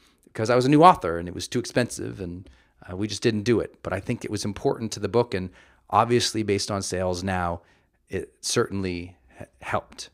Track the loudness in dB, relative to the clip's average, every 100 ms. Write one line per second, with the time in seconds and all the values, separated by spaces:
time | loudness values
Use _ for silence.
0 | _ _ _ -4 2 4 6 8 8 8
1 | 2 -2 -4 -8 -4 -4 -2 -2 -2 -4
2 | -10 -8 -10 -10 -14 -20 _ _ -12 -6
3 | -4 -2 0 0 2 2 0 -8 -6 -6
4 | -4 -6 -6 -6 -6 -2 -2 -2 -4 -6
5 | 0 0 0 -2 -6 -12 -20 _ 2 4
6 | 4 4 2 -2 0 0 0 -4 -4 -2
7 | -2 -2 -2 0 -2 -4 -10 _ _ _
8 | _ -8 -8 _ -2 0 0 -2 -4 -4
9 | -8 -16 _ -20 -20 _ -6 -6 -6 -14
10 | -18